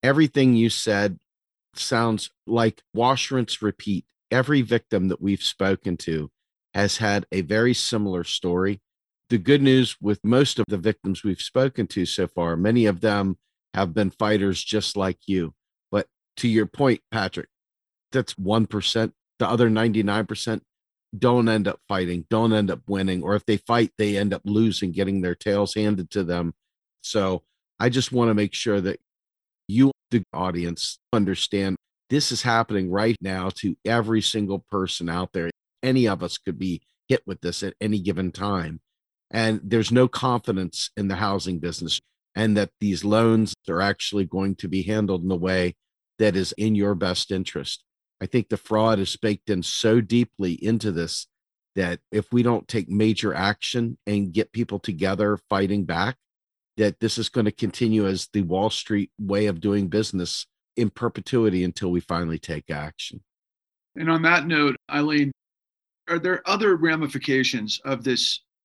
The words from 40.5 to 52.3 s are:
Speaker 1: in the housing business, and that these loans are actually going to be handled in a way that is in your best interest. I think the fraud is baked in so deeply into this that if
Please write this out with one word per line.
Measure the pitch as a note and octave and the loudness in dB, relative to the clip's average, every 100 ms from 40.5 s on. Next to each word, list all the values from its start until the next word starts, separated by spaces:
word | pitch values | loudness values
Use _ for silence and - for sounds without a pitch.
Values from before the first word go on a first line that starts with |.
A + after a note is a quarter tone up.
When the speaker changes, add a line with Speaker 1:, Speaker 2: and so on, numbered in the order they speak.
| F#2+ F2+ - - - | -4 -4 -6 -10 -4
Speaker 1:
in | G2+ | -4
the | F#2+ | -2
housing | G#2 G2 F#2 F2 | -2 -2 -4 -4
business, | E2+ D#2+ E2+ - _ _ _ - | -6 -8 -6 -6 _ _ _ -2
and | A2 G#2 | 2 2
that | G2 _ | 0 _
these | G#2 F2 | -2 -2
loans | G2+ G#2+ A2+ A2+ G#2+ - - | 0 4 4 4 2 -4 -6
are | E2+ | 0
actually | G2 G2 - G2+ F#2 | 0 -2 -4 -2 -2
going | F#2 G2 F#2+ | -2 -4 -4
to | F#2+ | -4
be | F#2+ | -4
handled | F2+ G#2+ G#2 F#2 | -2 0 0 -2
in | F2 | -2
a | F#2 | -2
way | F#2 F#2 F2+ F2 _ _ _ _ | 0 0 0 -4 _ _ _ _
that | G#2+ F#2+ | 2 2
is | F#2 | -2
in | - A2 G#2+ | -2 0 2
your | G2+ G2 | 2 0
best | F#2+ F2+ - | 0 -2 -2
interest. | F#2+ F#2 E2 C#2 - _ _ _ _ | -4 -4 -6 -8 -12 _ _ _ _
I | F#2+ | -2
think | B2+ G#2+ | -2 0
the | G#2+ | -6
fraud | - G#2+ A2 G#2+ | -2 2 4 2
is | F#2+ - | 0 -2
baked | A2 G#2 - | -2 -4 -2
in | F#2+ | -2
so | E2+ - A2 A#2 | -2 -2 2 4
deeply | G#2 A#2+ A#2+ _ F#2 E2+ | 4 2 0 _ -4 -2
into | G2+ A2+ G#2+ | -2 -2 -2
this | E2 E2 - - _ _ _ _ - | -4 -4 -6 -12 _ _ _ _ -4
that | F2+ F2 _ | -2 -4 _
if | G#2+ - | -4 0